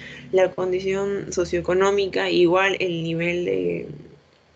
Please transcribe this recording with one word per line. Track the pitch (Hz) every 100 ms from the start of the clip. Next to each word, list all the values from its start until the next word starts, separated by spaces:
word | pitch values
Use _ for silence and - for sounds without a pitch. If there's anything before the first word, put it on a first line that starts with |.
| - - -
la | 190 185
condición | 185 185 185 190 190 202 202 -
socioeconómica, | - 170 175 165 185 196 202 190 185 190
igual | 175 175 185 196 180
el | 185 165
nivel | 165 165 170 175 180
de, | 190 175 - 58 - - - _ _ _